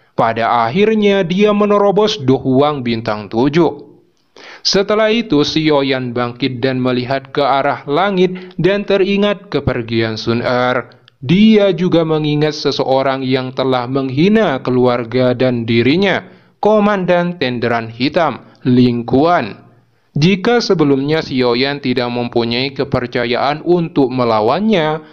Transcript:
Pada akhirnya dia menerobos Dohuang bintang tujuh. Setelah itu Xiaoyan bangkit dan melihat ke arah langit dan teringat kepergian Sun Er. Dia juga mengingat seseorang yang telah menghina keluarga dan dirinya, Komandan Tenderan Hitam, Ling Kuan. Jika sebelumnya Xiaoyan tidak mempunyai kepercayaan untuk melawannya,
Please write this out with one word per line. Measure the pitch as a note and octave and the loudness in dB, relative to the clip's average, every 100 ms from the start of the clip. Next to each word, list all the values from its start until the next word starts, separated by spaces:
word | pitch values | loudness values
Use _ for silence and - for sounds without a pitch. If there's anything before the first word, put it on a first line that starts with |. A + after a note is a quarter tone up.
| _ - | _ -2
Pada | A#2 A2+ A2+ A#2 A2+ | -2 0 0 0 0
akhirnya | D#3 G#3+ A3 G3+ G3 F3 | 2 2 2 2 2 0
dia | F#3 G#3 | 0 2
menerobos | G#3 G#3 G#3 G3+ G3 G#3+ - | 2 2 2 2 2 0 0
Dohuang | B2+ C3 C3 C3 D3 D3 | 0 0 2 2 2 0
bintang | A#2+ A2+ A2+ G#2+ G2+ | -4 -4 -4 -6 -4
tujuh. | A2 C#3 D3+ D#3 - - - _ _ _ - - - - | -2 0 2 0 0 -12 -20 _ _ _ -20 -20 -10 -2
Setelah | G3 G3 G#3+ G#3+ | 0 0 0 0
itu | A#3 A#3 D3 | 0 0 0
Xiaoyan | C#3+ D#3+ D#3 D3 C#3 C3 B2+ A#2+ | 0 0 0 2 0 -2 -4 -4
bangkit | A#2+ A#2+ C3+ B2 | -6 -4 -6 -2
dan | C3 B2+ | -4 -2
melihat | B2+ B2 B2 C3+ B2+ D3 | -2 -2 -2 -6 -4 -2
ke | |
arah | C3+ C3+ C#3 F3 - | 0 2 0 -4 -2
langit | D3 G3 F#3 F#3 F3+ - - | -2 0 2 0 -2 -12 -2
dan | E3 G3+ G3+ | 0 0 0
teringat | G3 F#3+ G3+ G#3 G3+ - | 0 0 0 0 -2 -6
kepergian | C#3+ B2+ B2 A2+ A2+ A2+ A2 | -6 -4 -4 -4 -2 -2 -4
Sun | A#2 A#2 | -2 -2
Er. | A2+ B2 B2 B2 - - _ _ | 0 0 0 -2 -6 -14 _ _
Dia | B2+ F3+ A3 G#3+ G3+ E3 | 0 4 6 6 4 2
juga | F3+ E3 D#3+ | 0 2 2
mengingat | D#3 D3+ D3 D3+ D3 | 0 0 0 0 -2
seseorang | C#3+ C3+ C3 C3+ C3+ C3 | -2 -2 0 0 0 -2
yang | B2+ C3 B2+ | -2 -2 -2
telah | C3 C3 B2+ A#2+ | -4 -2 -2 -2
menghina | C3+ C3+ C3 F3+ G#3+ G3 C3 | -4 -4 0 2 2 2 -2
keluarga | B2+ B2+ B2 B2 A2+ B2 B2+ B2 | -2 2 2 2 -2 0 0 2
dan | B2+ A#2+ A2+ | 0 0 0
dirinya, | A#2 A#2+ D#3+ G3 C3 - - _ _ | 2 2 2 2 0 -4 -16 _ _
Komandan | G#3 G#3+ G#3 G3+ F3+ F3 F3 F3 | 0 2 2 0 0 0 0 -2
Tenderan | B2+ B2 A#2 A#2 A2+ | -4 -2 -2 -2 -4
Hitam, | A2+ C3+ E3 D#3+ A2+ - _ C#3 | -4 -4 0 -2 -2 -12 _ 0
Ling | B2 B2 A#2+ A#2 | 4 4 2 0
Kuan. | C3 D#3+ F3 A2+ G2 - _ _ _ _ D3 | 2 2 2 -2 -8 -20 _ _ _ _ 0
Jika | D#3+ G3 G#3+ A#3+ | 0 2 0 0
sebelumnya | A#3 F#3 D3 C#3 C#3 D#3+ | 0 0 2 0 0 -2
Xiaoyan | D3 C3+ B2 A#2+ C3+ C#3+ | -2 -2 0 0 -2 -4
tidak | C3+ B2 B2 | -4 -2 -2
mempunyai | A#2+ A#2+ A#2+ A#2 A#2+ C3+ C3+ | -4 -4 -2 -2 -2 -4 -4
kepercayaan | C3+ C3+ B2 B2+ A#2+ A#2 B2+ D3+ | -4 -4 -4 -4 -2 -2 -2 -4
untuk | D#3+ F3 E3 D3 C3 | -2 -2 0 0 0
melawannya, | B2+ A#2+ A2 G#2+ D3+ A3 G3 D#3 D#3 D#3 | 0 0 2 0 0 0 0 0 -4 -8